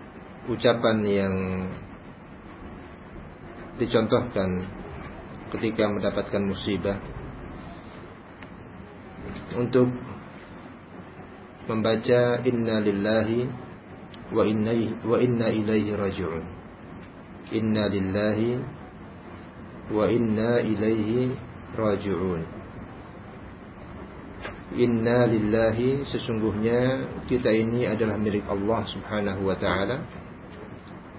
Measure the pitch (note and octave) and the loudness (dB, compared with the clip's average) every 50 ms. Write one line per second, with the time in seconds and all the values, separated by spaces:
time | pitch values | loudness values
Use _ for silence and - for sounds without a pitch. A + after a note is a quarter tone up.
0 | - - - - - - - - - - A#2 A2 - A#2+ A2+ A#2 - A#2 A2 G#2+ | -16 -16 -16 -16 -16 -16 -16 -10 -6 -4 0 4 6 6 6 6 4 4 4 4
1 | G#2 G#2 G2+ G2+ G2 G2 F#2+ F#2+ F#2+ F#2+ F#2 F#2 F#2 F#2 - - - - - - | 4 4 4 4 4 4 2 0 0 0 -2 -2 -2 -4 -6 -8 -10 -12 -14 -14
2 | - - - - - - - - - - - - - - - - - - - - | -14 -16 -16 -16 -16 -18 -16 -16 -16 -16 -16 -14 -14 -14 -14 -14 -14 -16 -16 -16
3 | - - - - - - - - - - - - - - - - B2 - - A2+ | -16 -14 -14 -14 -14 -14 -14 -14 -16 -14 -14 -14 -14 -8 -4 -2 0 4 4 4
4 | A2 G#2+ B2+ A#2 - - - G#2 F#2+ F#2 F#2 F2+ F#2 - - - - - - - | 4 6 4 4 2 2 0 0 2 2 2 0 -2 -4 -8 -10 -10 -10 -10 -10
5 | - - - - - - - - - - - G2+ A2+ A2 G#2+ - A2 G2+ G2+ G2 | -10 -12 -12 -12 -14 -14 -14 -14 -10 -8 -4 0 0 0 2 4 2 2 2 2
6 | F#2+ G2+ G2 G2+ G2 - - G#2 G2+ G2 F#2 - - A#2 G2+ F#2+ - G2+ G2 G2 | 0 0 2 0 0 0 0 0 2 0 0 -2 0 0 0 2 2 0 0 -2
7 | - - - - - - - - - - - - - - - - - - - - | -4 -8 -10 -10 -10 -10 -10 -10 -10 -12 -12 -12 -12 -12 -14 -14 -14 -14 -14 -14
8 | - - - - - - - - - - - - - - - - - - - - | -14 -16 -16 -16 -18 -18 -18 -16 -16 -16 -16 -16 -16 -16 -16 -16 -16 -16 -16 -16
9 | - - - - - F#2+ F#2+ - - - - A#2+ B2 A#2+ B2 B2+ B2+ B2+ B2 - | -16 -16 -14 -12 -12 -10 -10 -10 -10 -6 -2 0 0 4 6 6 6 6 4 0
10 | - - - - - - - - - - - - - - - - - - - - | -6 -10 -10 -12 -12 -14 -16 -16 -16 -16 -16 -14 -14 -16 -16 -16 -18 -16 -16 -16
11 | - - - - - - - - - - - - - - A2+ A2 G#2+ A2 A2+ A2 | -16 -16 -16 -16 -16 -16 -16 -16 -18 -18 -16 -10 -6 -2 0 2 2 4 2 2
12 | - - B2 B2 B2 B2 A#2+ A#2+ B2 B2+ A#2+ A#2 A2+ A2+ A2 A2 G#2 G#2 G2+ G2 | 4 4 6 6 6 6 4 2 2 2 2 2 2 2 2 2 4 4 2 2
13 | G2+ G#2+ A2 A2+ A2 A2 A2+ A#2+ B2 B2+ - - - - - - - - - - | 4 4 4 4 4 2 2 0 0 -2 -4 -8 -10 -12 -14 -14 -16 -16 -16 -16
14 | - - - - - - F#2+ A2 G#2 G#2 G#2+ A2 G#2+ A2 A#2 A2+ A2 - - - | -16 -16 -14 -14 -8 -2 2 4 4 4 4 4 2 4 4 2 2 0 -2 -2
15 | - G#2+ A#2+ - B2 B2 B2 A#2 A2+ A2 G#2+ A2 G#2+ G#2+ A2 G#2+ G2 G#2+ G#2 G2+ | 0 2 4 4 6 4 4 4 2 2 2 2 2 4 4 4 4 2 2 0
16 | G2+ G2 - - F#2 D#2+ E2 E2 E2 E2+ - - - - - - - - - - | 0 0 0 -2 -2 -2 -2 -4 -6 -8 -10 -12 -14 -14 -16 -16 -16 -14 -14 -14
17 | - - - - - - - - - - A2+ A2+ A2 A2 G#2+ G#2+ G#2 G2+ G2+ G2+ | -14 -14 -16 -16 -16 -16 -16 -14 -8 -4 -2 0 2 2 2 4 2 2 2 2
18 | F#2+ F#2+ F#2+ G#2 G#2 G#2+ G#2+ G#2+ A2+ A#2+ B2 B2+ - - - - - - - - | 0 2 2 2 2 2 4 2 2 2 2 0 -2 -6 -10 -12 -14 -16 -16 -14
19 | - - - - - - - - - - - - - - - - - - A2 G#2+ | -16 -14 -16 -16 -16 -14 -14 -14 -14 -16 -16 -14 -14 -14 -14 -12 -6 -2 2 4
20 | G#2+ - A2 A#2+ A#2 A2 G#2+ G#2+ A2 A#2 A#2+ A#2+ A2 G#2+ G#2+ G2 G#2+ A2 A2+ A2 | 4 6 6 6 4 4 4 4 4 4 4 4 4 2 2 2 4 4 4 4
21 | G#2 G#2+ A#2 B2 B2+ B2+ B2+ B2+ - - - - - - - - A2 G#2+ G2+ F#2 | 4 2 4 2 2 2 0 -2 -6 -10 -12 -14 -12 -8 -4 0 2 2 2 2
22 | F#2 G2+ F#2+ E2 F#2 F#2+ F2 E2 D#2+ D#2 - - - - - - - - - - | 2 0 0 2 2 2 0 0 -2 -4 -8 -12 -12 -12 -12 -12 -12 -12 -12 -14
23 | - - - - - - - - - - - - - - - - - - - - | -14 -14 -14 -14 -14 -14 -14 -14 -14 -14 -14 -14 -16 -16 -14 -14 -14 -14 -12 -12
24 | - - - - - - - - - - - - - - - B2 A#2+ A#2+ A#2 A2+ | -12 -14 -14 -14 -14 -14 -12 -12 -10 -10 -10 -10 -10 -4 2 4 4 4 4 4
25 | A2 A#2 A#2+ B2 A#2+ A2+ A2+ G#2+ G#2 G#2 G#2+ A2 A2+ A2+ A2+ A#2 B2 B2+ C3+ C#3+ | 4 6 6 6 6 6 6 4 4 4 4 6 6 4 4 4 4 4 2 2
26 | C#3+ - - A#2+ - - A#2 A2 G#2+ A2 G2 G#2 G#2+ A#2 A#2 B2 B2+ C3 C3 C3 | 0 -2 -4 -4 -2 0 0 2 2 2 2 2 2 4 4 4 4 4 2 2
27 | C3 A#2+ - - - - C3 B2 B2 B2 A2 A2 A2+ A2+ A#2 A#2+ B2 F#2 G#2+ A2 | -2 -4 -6 -6 -2 0 2 2 4 6 4 6 4 4 2 2 2 2 2 2
28 | A#2 G#2+ G2+ G#2 G#2+ G#2+ G2 G#2 G2+ - G#2 G2+ G2 G#2 A2+ A2 A2 - - F#2+ | 2 2 2 2 2 2 2 0 0 0 0 0 2 2 2 2 0 -2 -4 -8
29 | - - G#2+ G#2 G2+ G2 G2 G2 G2 F#2+ F#2 F2 G2+ F#2 F2 F#2+ G2 G#2 B2 C#3+ | -6 -4 -2 0 0 0 0 0 2 0 2 2 2 2 2 2 2 0 -2 -2
30 | - - - - - - - - - - - - - - - - - - - - | -4 -8 -10 -12 -14 -14 -14 -14 -14 -14 -14 -14 -14 -14 -14 -14 -14 -16 -16 -16
31 | - - - | -16 -16 -12